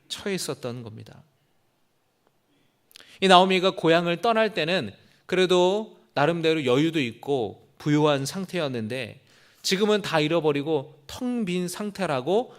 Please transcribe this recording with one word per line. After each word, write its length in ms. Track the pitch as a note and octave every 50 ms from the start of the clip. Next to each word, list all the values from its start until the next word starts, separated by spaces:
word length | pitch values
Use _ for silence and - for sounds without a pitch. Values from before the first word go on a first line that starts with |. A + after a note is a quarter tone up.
| _ -
처해 260 | - - - G#3 F#3+
있었던 480 | F3 - - C3+ - - B2 A#2+ B2
겁니다. 400 | A#2 G#2+ A2 A2+ A2 - - C#3 _ _ _ _ _ _ _ _ _ _ _ _ _ _ _ _ _ _ _ _ _ _ _ _ _ _ _ _ _ _ _ _ _ _ _ - - - - -
이 80 | G3 F#3
나오미가 440 | F#3 F3 F#3+ F#3+ F#3 F#3 F3 F#3+
고향을 480 | F3+ - - E3 D#3+ F3 F3 E3+ E3+ E3+
떠날 340 | G3 A#3 A3 A3 A3 G#3 G#3+
때는 380 | F3+ D3+ D#3+ F#3 F3+ B2 F#2+ - _ _ _ _ _ _
그래도 720 | - F#3 F3+ F#3 F3 F#3 F3+ F3+ F#3 G3 G#3+ A3 - - _ _ _ -
나름대로 500 | C#3 C#3+ D#3 E3+ E3+ D#3+ D#3+ D#3+ D#3+ C#3
여유도 360 | B2 B2 C#3 D#3 E3 D#3+ D#3+
있고 680 | C3 A#2 A2 - - C#3 C#3+ C3 A2 F#2+ G#2 - _ _ _ -
부유한 480 | - D3+ D3 D3+ D3+ D3+ C#3+ C3+ C3+
상태였는데 920 | C3+ - G3 F#3+ - F3+ F3 D#3 C#3 B2+ A#2 A2 G#2+ B2 C3+ A#2 G#2 G#2+ - _ _ _ _ _ _ _ _
지금은 400 | - - F#3+ F#3 G#3+ G#3 G#3+ G3+
다 180 | - - D#3+ D#3
잃어버리고 800 | D3+ D3+ E3+ E3+ D3+ D#3 C#3+ C#3+ C#3 D#3+ D#3+ C#3 C3 - - _ _
텅 380 | - - - B3+ B3 B3 A#3+ A3
빈 240 | F3 F3 F3+ F3+ F3
상태라고 880 | F3+ - G#3 G#3 G3 - F#3+ D#3+ C#3+ B2+ B2 D#3 F#3+ A3+ B3+ - -